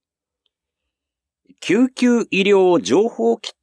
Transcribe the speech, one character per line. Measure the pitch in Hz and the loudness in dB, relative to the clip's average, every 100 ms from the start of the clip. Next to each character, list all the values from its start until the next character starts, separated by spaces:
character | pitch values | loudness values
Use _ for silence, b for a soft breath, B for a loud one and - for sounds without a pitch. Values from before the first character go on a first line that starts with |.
| _ _ _ _ _ _ _ _ _ _ _ _ _ _ _ - | _ _ _ _ _ _ _ _ _ _ _ _ _ _ _ -14
救 | - 196 254 | -4 0 0
急 | - 247 240 - | 0 0 0 -2
医 | 185 | -2
療 | 196 196 185 170 | 0 2 2 2
情 | - 147 226 | 0 0 0
報 | - 226 226 | -2 -4 -4
キ | - | -8
ッ | - | -14